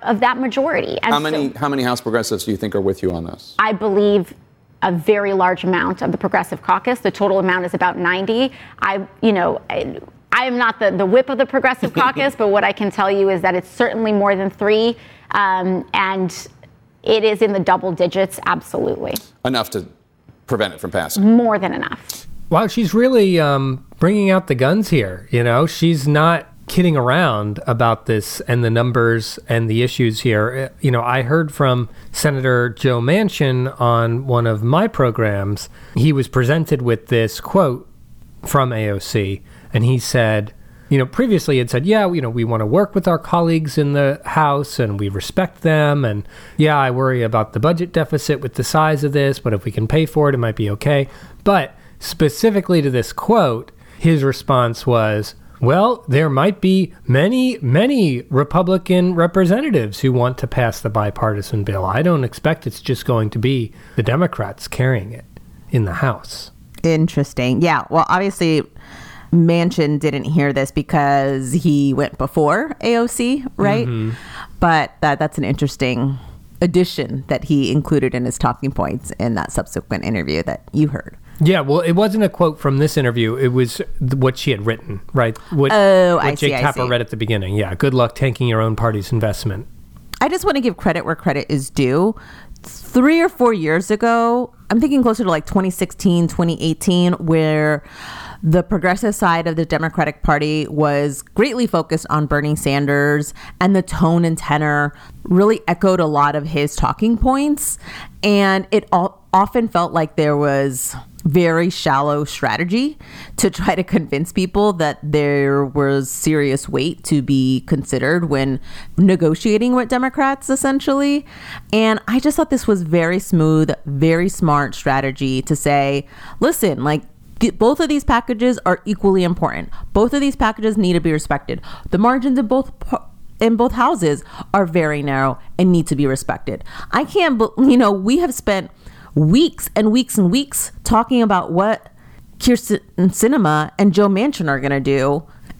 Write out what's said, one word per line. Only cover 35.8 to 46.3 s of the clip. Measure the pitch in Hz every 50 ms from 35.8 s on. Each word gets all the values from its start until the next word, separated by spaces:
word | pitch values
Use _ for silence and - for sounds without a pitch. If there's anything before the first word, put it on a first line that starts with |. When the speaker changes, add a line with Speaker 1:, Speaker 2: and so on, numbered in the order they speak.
| - - -
Speaker 3:
He | - 120 156 151
was | 135 127 -
presented | - 131 123 120 147 165 156 - 156 135
with | 123 120 113 107 - -
this | 123 117 113 107 - -
quote | - - - 190 180 139 123 - - - - - - - - - - - - - -
from | - - 143 135 127
A | 120 110 110 104
O | 101 98
C, | - - - 113 101 98 98 - - - - - - - -
and | 117 113
he | 120 127 127
said, | - - - 127 113 110 107 107 101 104 - - - - - - - -
you | 143 139
know, | 131
previously | 131 - - 254 247 208 165 - - 143 127
had | 123 117
said, | - 123 143
"Yeah, | 185 214 220 208 185
you | 175 165
know, | 131 117
we | 113 120 117
wanna | 110 117 110 110 107
work | 117 180 202 - -
with | 196 185 185
our | 170 147
colleagues | - - - 175 170 165 165 160 156 147 - -
in | 147 143 143
the | 143 143 139 143 143 -
House | - - 160 151 143 143 139 143 - - -
and | 123 107 101 98
we | 104 98
respect | 98 98 - - - - 185 170 - -
them. | - 165 156 151 151 147 147 147 135
And | 113 104 104 104 -